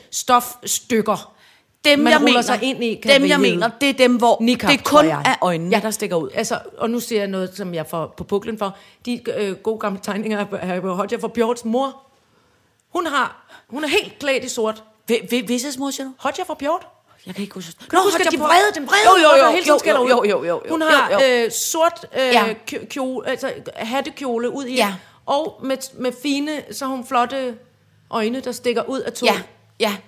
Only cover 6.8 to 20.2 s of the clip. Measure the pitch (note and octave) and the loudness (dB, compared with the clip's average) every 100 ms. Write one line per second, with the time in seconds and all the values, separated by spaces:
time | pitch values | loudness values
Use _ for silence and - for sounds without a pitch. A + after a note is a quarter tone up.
6.8 | A3+ A#3+ A#3 A3 G3+ F#3+ F#3 F#3 F#3+ E3+ | -4 -4 -2 -2 -2 -4 -6 -8 -8 -8
7.8 | D3+ E3+ D#3 - - G3+ A3+ A3 G3+ F#3+ | -6 -6 -8 -10 -4 -4 -4 -6 -6 -8
8.8 | - _ - A#3 - - G3+ F#3 G#3+ A3 | -20 _ -8 -8 -6 -4 -4 -4 -6 -4
9.8 | A3 G3 G#3+ G3 A3+ G#3 G3 G3 F3+ F3+ | -4 -6 -6 -6 -4 -4 -4 -6 -6 -4
10.8 | F#3 F3+ G3+ A3+ A3+ A#3 A3+ A#3+ A3+ A#3+ | -4 -4 -4 -4 -6 -2 -2 -2 -2 -2
11.8 | C4+ B3+ _ _ _ _ _ _ _ _ | -4 -8 _ _ _ _ _ _ _ _
12.8 | _ E4+ E4 C#4 A#3 - _ - _ C4 | _ -6 -4 -2 -4 -6 _ -20 _ -8
13.8 | D4+ F4+ - - C#4 C4 B3+ - A3 A3 | -2 -2 -4 -8 -4 -2 -4 -4 -4 -4
14.8 | - _ - A3+ F#3 A#3+ G3+ A#3+ C#4 B3+ | -14 _ -2 -2 0 -4 -2 -4 -4 -6
15.8 | C#4 C4+ C4+ C4 C#4 D4+ F4+ D4+ C#4 F4 | -8 -6 -10 -8 -8 -6 -8 -6 -4 -4
16.8 | - _ _ _ - F3+ G3+ F#3+ E3+ - | -6 _ _ _ -16 -10 -10 -10 -16 -18
17.8 | - E4+ G4 E4+ F4+ C#4+ D4+ F4 G#4 F4 | -2 2 2 2 0 0 4 4 4 -2
18.8 | C#4+ G4 G#4 F#4+ D#4 C#4 C4+ E4+ D4+ D4 | 0 4 6 8 8 8 8 4 4 2
19.8 | E4 D4 B3 A#3+ | 4 2 4 4